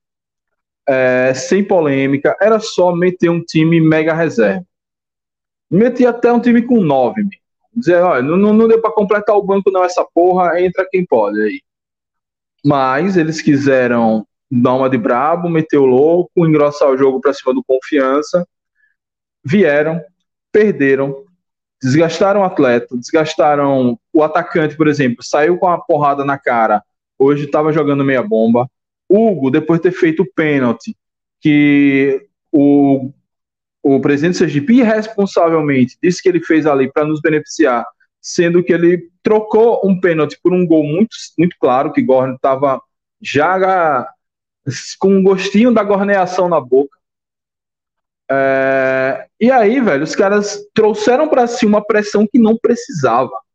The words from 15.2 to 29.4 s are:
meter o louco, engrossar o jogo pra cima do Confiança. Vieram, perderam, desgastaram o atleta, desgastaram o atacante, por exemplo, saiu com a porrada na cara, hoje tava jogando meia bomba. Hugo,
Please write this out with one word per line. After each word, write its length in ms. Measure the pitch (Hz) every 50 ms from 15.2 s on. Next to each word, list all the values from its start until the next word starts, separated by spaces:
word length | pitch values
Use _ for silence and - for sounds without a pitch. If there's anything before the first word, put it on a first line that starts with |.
| 139 156 170 175 175
meter 300 | 170 165 160 156 - -
o 80 | 143 135
louco, 600 | 131 123 127 147 160 170 175 175 - _ 180 170
engrossar 440 | 160 151 147 147 147 143 - 160 139
o 80 | 131
jogo 240 | 131 139 135 131 131
pra 120 | - 151 -
cima 200 | - - 131 131
do 100 | 131 -
Confiança. 840 | - 131 131 - - 156 143 131 131 135 147 151 - - 175 180 - _ _ _ _ _ _ _ _ _ _ _ _ _ _ _ _ _ _ _
Vieram, 580 | 127 160 208 185 151 143 147 151 160 165 170 - - _ _ _ _ _ _ _ _
perderam, 720 | - 214 214 208 170 135 139 139 135 131 139 139 135 135 - _ _ _ _ _ _ _ _ _ _ _
desgastaram 600 | - 127 127 156 170 165 - - 196 196 202 208
o 20 | 190
atleta, 540 | 185 - - 139 123 120 - 151 - 127
desgastaram 1000 | 123 123 - - 160 156 156 - - 165 151 147 143 143 139 139 131 127 123 120 - _ _
o 120 | - 156 151
atacante, 520 | 156 - 175 165 - - 175 156 147 147
por 140 | 151 156 151
exemplo, 340 | 143 147 139 123 120 - -
saiu 340 | - - - 151 165 180
com 120 | 175 196 180
a 100 | 175 -
porrada 460 | - - 165 147 147 143 139 143 139
na 120 | 143 139
cara, 460 | 135 - 139 123 117 113 107 104 101 - _ _ _ _ _ _
hoje 300 | _ 135 139 147 143 147
tava 240 | 143 - 151 151 156
jogando 320 | 151 165 147 143 143 139 139
meia 200 | 139 135 123 110
bomba. 460 | 104 110 110 113 113 117 123 139 - _ _ _ _ _ _ _
Hugo, 420 | _ 185 214 226 226 196 147